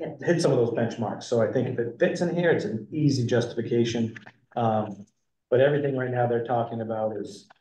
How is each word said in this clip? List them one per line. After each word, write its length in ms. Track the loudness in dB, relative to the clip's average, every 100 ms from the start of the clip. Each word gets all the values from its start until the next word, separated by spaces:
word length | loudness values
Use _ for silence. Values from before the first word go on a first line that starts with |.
| -12 -4
hit 200 | 0 2
some 120 | 4
of 60 | 4
those 120 | 2
benchmarks. 540 | 2 -2 -2 -4 -6
So 180 | -2 2
I 80 | 2
think 180 | 2 0
if 80 | -2
it 180 | -4 0
fits 220 | 0 0
in 120 | -2 0
here, 140 | 2
it's 120 | 2
an 220 | 0 -6 -6
easy 340 | 0 2 2 2
justification. 880 | 2 0 -4 -2 0 2 0 -4 -6 -18 -20 _
Um, 500 | -4 0 0 -2 -8 -16 _ _ _ 0
but 100 | 4
everything 360 | 4 4 0 -2
right 140 | -2
now 160 | 0 0
they're 160 | 0
talking 360 | 0 -2 -2 -4
about 340 | -4 -2 -4 -4
is 320 | -10 -14 -20 _